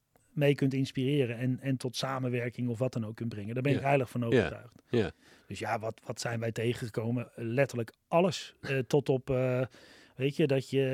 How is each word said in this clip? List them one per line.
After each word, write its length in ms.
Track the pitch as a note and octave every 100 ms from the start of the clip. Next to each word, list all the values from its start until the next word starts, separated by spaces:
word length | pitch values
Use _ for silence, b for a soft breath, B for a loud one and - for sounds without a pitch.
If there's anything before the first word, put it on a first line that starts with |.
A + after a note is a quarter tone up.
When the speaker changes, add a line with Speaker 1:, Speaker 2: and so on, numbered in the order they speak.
| _ _ _
Speaker 1:
mee 240 | - C#3+ C#3
kunt 180 | C#3
inspireren 640 | C3+ C3+ - B2+ D3 A#2+ A#2
en, 220 | B2+ B2+
en 180 | C#3 C3
tot 180 | C3 -
samenwerking 720 | C3+ C3+ B2+ B2 B2 A#2+ B2
of 100 | A2+
wat 140 | B2+
dan 120 | B2 G#2+
ook 100 | A2
kunt 140 | A#2
brengen. 240 | G#2 G2+
Daar 100 | A#2+
ben 100 | C3+
ik 60 | -
Speaker 2:
Ja. 60 | C3+
Speaker 1:
heilig 220 | C#3 B2
van 120 | B2
Speaker 2:
Ja. 60 | A#2
Speaker 1:
overtuigd. 540 | B2+ E2 - - - _
Speaker 2:
Ja. 220 | A#2+ F#2+ - b b b
Speaker 1:
Dus 120 | G2
ja, 200 | G#2 A2+
wat, 220 | A2 -
wat 160 | - A#2+
zijn 180 | B2 A#2
wij 120 | A2+
tegengekomen? 800 | A2 A2+ A#2 A#2 A#2+ A2+ B2 A#2+ -
Letterlijk 580 | A#2 B2 C#3 A#2+ A2+ - -
alles. 480 | E3+ F3+ - - -
Eh, 160 | - C3+
tot 320 | B2+ D3 C#3
op, 200 | C3 -
eh, 320 | B2+ C3 B2+ C3 B B B B -
weet 200 | C3 C#3
je, 120 | D3+
dat 220 | C3+ -
je, 120 | C3+ C3+